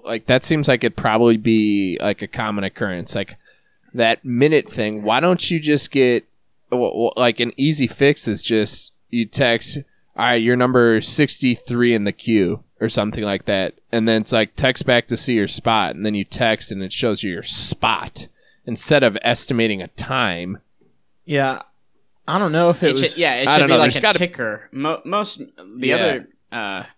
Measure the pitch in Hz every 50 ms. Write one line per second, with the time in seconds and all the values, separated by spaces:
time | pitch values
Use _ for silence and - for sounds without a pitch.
0 | - - 117 110 - - 131 127 - - 165 151 143 - 131 117 - 117 - -
1 | - 117 107 113 120 120 113 110 107 113 110 110 107 107 101 101 98 92 82 -
2 | - 104 101 - 104 95 - - 113 107 104 101 98 95 - - 117 101 92 87
3 | 85 - - 107 98 - - - _ _ _ _ _ _ _ _ _ _ - 123
4 | 117 113 117 - - 131 120 117 139 151 156 147 - - - 131 110 107 107 107
5 | 104 104 113 127 156 180 185 175 - - 175 160 151 151 147 139 - - - 139
6 | 131 123 120 113 - _ _ _ _ _ _ _ _ - 123 123 120 90 - -
7 | 117 113 - - 127 120 113 - 120 117 - - 135 156 156 143 131 110 - -
8 | 139 143 147 - - 120 104 - - - 117 110 104 101 - - - - _ _
9 | _ _ - 120 113 107 - - 139 120 117 113 - - - 143 139 _ _ _
10 | _ _ - - 107 127 123 117 113 117 123 123 123 127 127 127 120 117 113 110
11 | 104 - - - 147 135 - - - 127 120 - - - 120 120 120 120 117 110
12 | 101 101 92 - - - 113 104 92 87 107 - - _ _ - 110 107 - -
13 | 104 107 107 120 107 104 98 92 - - 101 95 95 82 - _ _ _ - 113
14 | 110 113 113 110 107 - 131 113 107 - _ - - 131 127 - - - 123 120
15 | - - 120 113 - - 120 113 101 92 - - - 117 113 110 98 82 60 76
16 | 101 107 104 101 95 - - - 127 113 110 - - - 107 98 95 95 - -
17 | - 117 104 95 - 98 90 92 - - - - - - - - - 117 110 -
18 | - - - - - - _ _ _ _ _ _ - - - - - - 156 143
19 | 131 113 98 104 - 117 120 - - - 135 117 113 110 104 95 90 - _ -
20 | - - 131 131 123 101 87 85 87 90 101 - _ _ _ _ _ _ _ _
21 | _ _ _ _ _ - 147 139 135 131 131 - - _ _ _ _ _ _ _
22 | _ _ _ _ _ - 151 190 208 175 151 160 175 170 170 - 180 151 131 135
23 | 135 151 - 160 170 151 127 123 135 131 147 151 143 139 135 - 156 139 117 135
24 | - - - - 180 175 - - 123 110 104 107 - - - 131 143 - - -
25 | - 165 190 208 214 208 - - - - _ - 92 95 107 123 127 127 - -
26 | - 165 139 123 - - _ _ _ - 110 117 107 101 98 92 - - -